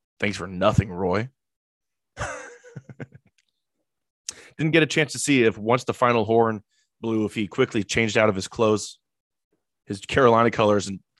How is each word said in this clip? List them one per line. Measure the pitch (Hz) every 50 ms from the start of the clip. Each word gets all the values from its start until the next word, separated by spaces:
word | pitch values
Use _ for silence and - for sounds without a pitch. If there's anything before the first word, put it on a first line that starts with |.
| _ _ _ -
Thanks | 107 104 95
for | - 104
nothing, | 98 92 87 95 107 101 - 98 107
Roy. | 90 87 98 87 90 104 117 135 - _ _ _ _ _ _ _ _ _ _ _ _ _ _ _ _
<laughs> | - - - 587 554 - 466 480 - - 494 466 135 - - 139 - - - - _ _ _ _ _ _ _ _ _ _ _ _ _ _ _ _ _ _ _ _ _ _ - - - - - _ -
Didn't | 147 160
get | 151 165
a | 156
chance | 135 - 160 151 135
to | - 123
see | - 147 143 127 113
if | 110 -
once | 107 104 110 123 131 -
the | - -
final | - 127 120 120 117 104
horn | 104 113 117 113 113 110 101 - _ _ _ _ _ _ _
blew, | - 113 110 110 107
if | 101 -
he | 113 104
quickly | 90 - - 127 - - 113
changed | 95 - - 117 113 107 101 117
out | 110 107
of | 98
his | 95 92
clothes, | - - - 113 110 107 101 - - - _ _ _ _ _ _ _ _ _ _ _ _ _ _ _ _ _ _
his | - 104 95
Carolina | - - - 143 135 120 113 113 117 117
colors, | - - 110 104 104 101 87 98
and | 98 92 - _ _